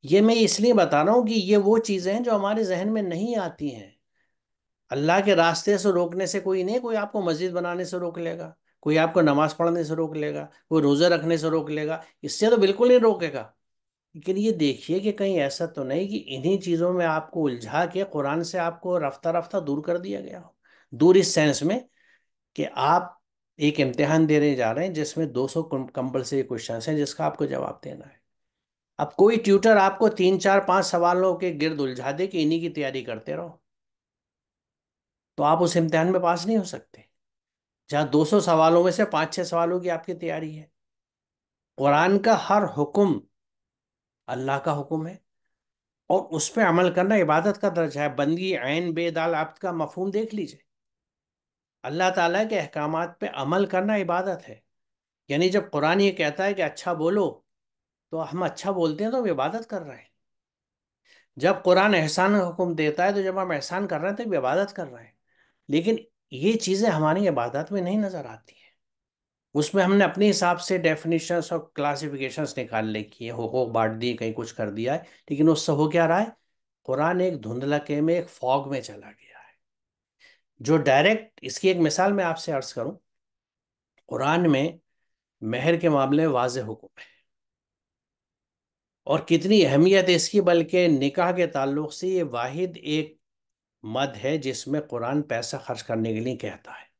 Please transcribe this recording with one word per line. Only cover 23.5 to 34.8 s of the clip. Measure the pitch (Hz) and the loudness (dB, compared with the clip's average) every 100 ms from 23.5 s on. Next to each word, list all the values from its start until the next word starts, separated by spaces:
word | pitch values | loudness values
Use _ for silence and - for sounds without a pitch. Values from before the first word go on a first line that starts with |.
| - | -2
एक | 147 151 | 0 2
इम्तिहान | 131 123 147 160 156 | -2 0 2 4 4
देने | 151 147 | 4 2
जा | 131 113 | 2 0
रहे | 120 185 | -2 -4
हैं | |
जिसमें | 160 151 - 156 | -4 -6 -4 -4
दो | 123 135 | -2 -2
सौ | 165 | -4
कं-, | 160 135 135 | -4 -6 -6
कंपल्सरी | - 127 131 123 139 | -8 -4 -4 -2 -4
क्वेश्चंस | - 117 - 113 131 | -4 -8 -8 -8 -4
हैं | 151 | -2
जिसका | 143 - | -4 -2
आपको | 156 - 143 | -4 -2 -4
जवाब | 135 135 - | -4 -6 -10
देना | - - | -14 -16
है। | - _ _ _ _ _ _ _ _ - | -20 _ _ _ _ _ _ _ _ -8
अब | 147 | -6
कोई | - 202 226 | 4 6 6
ट्यूटर | 202 196 226 214 | 4 4 6 6
आपको | 190 190 220 | 4 2 0
तीन, | 220 185 190 | 2 2 2
चार, | 196 196 | 2 2
पांच | 196 185 | 2 0
सवालों | 185 175 170 180 185 175 | 2 2 2 2 2 0
के | 185 | -4
गिर्द | 151 156 151 | -2 -4 -2
उलझा | 135 127 131 | -4 -4 -6
दे | 147 190 | -4 -4
कि | 190 | 0
इन्हीं | 151 165 | 0 0
की | 165 | -4
तैयारी | 151 135 135 | -6 -6 -6
करते | 120 110 151 | -8 -10 -8
रहो, | 151 170 - _ _ _ _ _ _ _ _ _ _ _ _ | -10 -10 -18 _ _ _ _ _ _ _ _ _ _ _ _